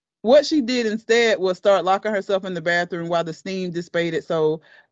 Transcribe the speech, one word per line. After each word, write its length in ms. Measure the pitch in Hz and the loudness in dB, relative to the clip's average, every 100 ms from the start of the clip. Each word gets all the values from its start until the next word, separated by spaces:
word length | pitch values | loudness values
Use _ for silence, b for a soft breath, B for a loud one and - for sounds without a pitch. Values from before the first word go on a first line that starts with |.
| _ _ | _ _
what 240 | 208 285 294 | 4 4 4
she 140 | 311 | 0
did 260 | 233 254 220 | 0 0 -2
instead 520 | 220 - 226 233 175 | -2 0 2 4 2
was 160 | 185 180 | 0 0
start 300 | 208 196 175 | 2 2 2
locking 260 | 196 214 | 0 0
herself 320 | 208 196 190 | -4 -2 -4
in 100 | 185 | -4
the 60 | 175 | -6
bathroom 460 | 165 175 175 175 170 | -2 -2 -2 -6 -4
while 160 | 170 | -4
the 100 | 170 | -4
steam 380 | 160 190 190 180 | -8 -8 -6 -6
dissipated, 540 | 170 175 170 170 160 - | -8 -6 -4 -2 -4 -4
so 340 | 165 156 160 b b b | -2 0 -2 b b b